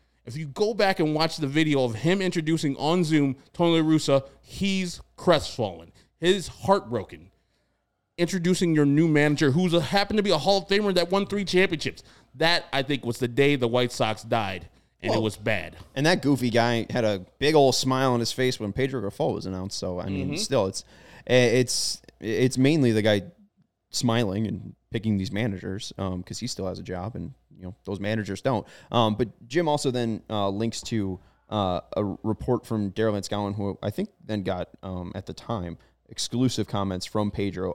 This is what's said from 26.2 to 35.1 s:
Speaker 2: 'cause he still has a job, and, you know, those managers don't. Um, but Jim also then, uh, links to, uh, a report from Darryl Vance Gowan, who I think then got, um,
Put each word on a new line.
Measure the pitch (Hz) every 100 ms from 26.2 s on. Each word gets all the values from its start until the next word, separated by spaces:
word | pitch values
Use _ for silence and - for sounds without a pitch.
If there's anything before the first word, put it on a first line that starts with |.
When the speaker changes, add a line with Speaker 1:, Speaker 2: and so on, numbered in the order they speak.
Speaker 2:
'cause | 90 -
he | 120
still | - 95
has | 90
a |
job, | 87 90 107 123
and, | 85 - _ -
you |
know, | 90 -
those | - 98
managers | 104 110 98 95
don't. | - 113 - - -
Um, | 117 110 107
but | 120 - 117
Jim | 151 165
also | 147 139
then, | 123 113 107 -
uh, | 107 98
links | 98 117 -
to, | - 113 98 90 - _ -
uh, | 107 95 87 - -
a | 104 -
report | 107 107 - 123 -
from | 113 101
Darryl | 92 110
Vance | 104 -
Gowan, | 104 101 107
who | 101 92
I | 95
think | - 208 _
then | - 107
got, | 95 90 85 -
um, | 95 90 87